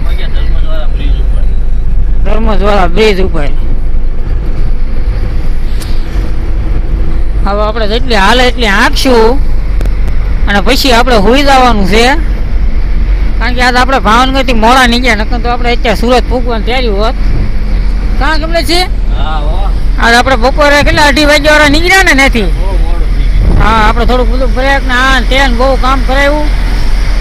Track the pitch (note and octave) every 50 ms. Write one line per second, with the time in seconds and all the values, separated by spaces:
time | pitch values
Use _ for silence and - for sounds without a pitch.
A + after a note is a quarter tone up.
0 | - - - - - - - - - - - - - - - - - - - -
1 | - - - - - - - - - - - - - - - - - - - -
2 | - - - - - G#3 A3+ A3 A3+ G#3+ G#3+ - G3 G#3+ G#3 G3+ F3+ E3+ - -
3 | A3 G#3+ G3+ F3+ F#3+ F#3+ - - C#3+ C3+ - - - - - - - - - -
4 | - - - - - - - - - - - - - - - - - - - -
5 | - - - - - - - - - - - - - - - - - - - -
6 | - - - - - - - - - - - - - - - - - - - -
7 | - - - - - - - - - G3+ G3+ G#3 G#3+ G#3+ G#3+ A3+ A3 G3+ A3+ A#3+
8 | - - A3+ G3+ F#3+ G3+ A#3+ B3+ B3 B3 B3 B3 A#3+ G#3 G3 G#3 B3 C#4 - -
9 | - C4 B3 A3+ A3 A3+ - - - - - - - - - - - - - -
10 | - - - - - - - - - - G3+ G3+ F#3 A3 B3+ B3+ - C4+ A#3 A3+
11 | B3+ C4 A#3+ G#3+ F#3 G#3+ B3 C#4+ C#4+ C#4 C4+ C4 B3+ A#3+ A3+ G#3 G3 F#3 - A3+
12 | A#3+ B3+ C#4+ - - - - - - - - - - - - - - - - -
13 | - - - - - - - - A3+ A#3+ B3 B3+ B3 B3+ B3 B3 B3+ B3+ C4+ B3
14 | F#3 G3+ A3 A#3+ C4 C4 C4+ C#4 C4 C4 B3 G#3+ G#3+ A#3 B3+ C4+ B3+ A#3+ A#3 A#3+
15 | B3+ B3 A3 G#3 A3 - C4 A#3+ A3+ A#3+ A#3+ B3 A#3+ A#3+ A#3+ A3+ - A#3+ G3 -
16 | A3+ A#3+ B3+ A#3 G#3+ - G#3+ B3+ B3+ B3 A#3 G#3+ - - A#3+ C4 B3 A3+ G3 G3+
17 | G#3+ A#3 C4 - - - - - - - - - - - - - - - - -
18 | - - - - C4 D4 D#4+ D#4 D#4 D#4+ D#4+ E4+ - - E4 F4+ F4+ - - -
19 | - - - - - - - D#3+ - - - - - - - - - - - -
20 | A3 A#3 A#3 A#3+ B3 C4 C4 A3+ A#3+ C4 C#4 - D4 C#4+ C#4+ D4 C#4+ D4 E4 E4
21 | D4+ C#4+ C4 D4 D4+ C#4+ D4 D4+ C#4 D4+ D4+ D4+ D4+ C#4+ C#4+ D#4 F4 F4+ F#4+ F#4+
22 | F#4 E4+ D4 C4+ C#4 C4 - A#3 G3 E3+ - - - - - - - - - -
23 | - - - - - - - - - - - - G#3 G#3 A3+ A3 G#3+ G#3+ A3 A#3
24 | A3 G#3+ A#3+ B3+ A#3+ A3 A#3 C4 C4+ - - A#3+ C4 C#4 C#4 C4+ C4+ C4 B3 B3
25 | C4 C4+ C4+ B3+ G#3+ - B3+ C4+ C#4 C4 A#3 A3+ C4 C4+ C4 A3+ B3+ C4 C4+ C4+
26 | - - C4+ C#4 C#4+ C#4+ D4 D4+ D4+ - - - - - - - - - - -
27 | - - - -